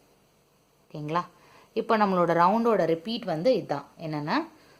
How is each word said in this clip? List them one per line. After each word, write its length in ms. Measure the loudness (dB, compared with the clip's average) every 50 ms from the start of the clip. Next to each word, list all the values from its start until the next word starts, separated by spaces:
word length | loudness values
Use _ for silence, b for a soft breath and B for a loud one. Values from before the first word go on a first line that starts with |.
| _ _ _ _ _ _ _ _ _ _ _ _ _ _ _ _ _
ஓகேங்களா? 380 | _ -14 -10 -8 -4 -4 -4 -4 -6 B B B B B B B B -8
இப்போ 240 | -6 -2 0 2
நம்மளோட 360 | 2 2 2 2 2 2 2 4
ரவுண்டோட 520 | 4 4 4 4 2 2 2 2 2 2
ரிப்பீட் 400 | 0 0 -2 -4 -8 -8 -6 -6
வந்து 300 | -6 -4 0 2 2 2
இதுதான். 300 | 0 0 -4 -6 -6 -8 -12 -18
என்னன்னா, 500 | -12 -10 -8 -6 -6 -4 -2 -2 -2 -2 -4 B B B B B